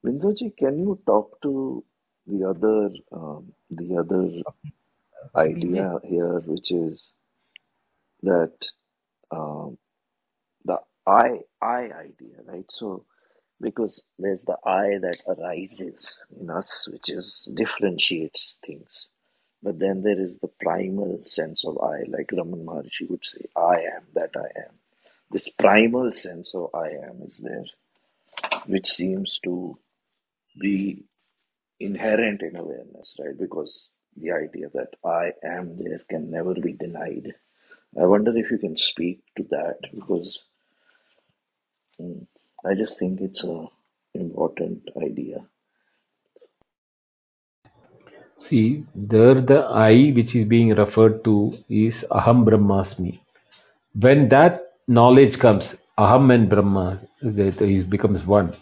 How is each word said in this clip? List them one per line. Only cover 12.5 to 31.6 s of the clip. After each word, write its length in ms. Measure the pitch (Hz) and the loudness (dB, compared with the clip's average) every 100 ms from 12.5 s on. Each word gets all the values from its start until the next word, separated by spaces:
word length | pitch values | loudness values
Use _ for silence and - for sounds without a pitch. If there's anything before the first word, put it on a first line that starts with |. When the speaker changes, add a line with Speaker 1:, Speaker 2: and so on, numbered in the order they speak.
| 90 95 | -18 -16
Speaker 1:
So, 340 | - 110 95 _ _ _ _ _ _ | -14 -12 -12 _ _ _ _ _ _
because 420 | 117 113 107 - _ _ | -10 -6 -8 -8 _ _
there's 240 | 95 92 | -6 -6
the 140 | - - - | -8 -6 -2
I 340 | 95 101 101 | -2 -2 -4
that 180 | 92 85 - | -6 -8 -8
arises 880 | 92 85 87 95 - 90 - - - _ - | -8 -8 -12 -14 -14 -16 -14 -20 -20 _ -18
in 100 | 85 | -12
us, 380 | 82 - - - | -10 -10 -12 -12
which 160 | - - | -12 -12
is, 400 | 85 - - - | -10 -12 -12 -12
differentiates 1000 | - 113 - 101 82 - 85 80 - - - - | -6 -6 -4 -4 -2 -4 -4 -8 -10 -14 -14 -20
things. 440 | 71 _ - - _ _ _ _ _ | -20 _ -20 -20 _ _ _ _ _
But 160 | 98 82 | -10 -4
then 240 | 98 95 | -4 -2
there 180 | 101 95 | -2 -2
is 160 | 92 - | -4 -8
the 80 | 92 _ | -14 _
primal 580 | 85 87 95 98 98 95 - | -4 -4 -4 -6 -6 -8 -10
sense 400 | - 80 80 82 | -8 -6 -6 -8
of 140 | 76 | -6
I, 240 | - 76 - | -6 -6 -8
like 240 | - - | -8 -6
Raman 320 | 90 85 87 82 | -6 -6 -10 -10
Maharshi 440 | 80 - - 90 | -12 -12 -14 -10
would 160 | 90 - | -8 -8
say, 200 | - - 87 | -12 -10 -2
"I 220 | 85 87 85 85 | 2 2 -2 -12
am 80 | _ | _
that 160 | 82 80 - | -6 -6 -10
I 100 | - - | -12 -14
am." 140 | - _ _ _ _ _ _ | -18 _ _ _ _ _ _
This 180 | - - | -10 -10
primal 640 | - 104 104 113 123 123 | 2 6 6 4 2 -2
sense 380 | - 95 85 - | -6 -14 -16 -14
of 160 | 92 85 85 | -10 -8 -8
I 140 | 80 | -8
am 340 | 76 73 62 - | -10 -16 -18 -20
is 140 | - | -16
there, 260 | - 62 - _ _ _ _ _ _ - - - - | -14 -12 -14 _ _ _ _ _ _ -14 -10 -10 -4
which 180 | 190 - | -2 0
seems 540 | - 87 - - - | -2 -2 -4 -6 -8
to 340 | - 90 87 - _ _ _ _ _ _ _ - | -8 -8 -8 -14 _ _ _ _ _ _ _ -8
be 460 | 95 98 98 - _ _ _ _ _ _ | -4 -2 -4 -8 _ _ _ _ _ _